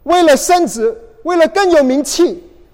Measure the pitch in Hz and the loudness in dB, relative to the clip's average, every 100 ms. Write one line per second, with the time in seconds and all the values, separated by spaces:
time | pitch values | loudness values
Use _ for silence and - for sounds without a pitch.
0 | - 349 330 269 - 349 311 226 220 220 | 0 2 2 2 2 0 0 -4 -6 -6
1 | - _ 320 349 311 381 392 330 262 269 | -20 _ -6 0 0 0 2 2 2 -2
2 | 285 - 339 - - _ _ | -4 -2 -2 -2 -16 _ _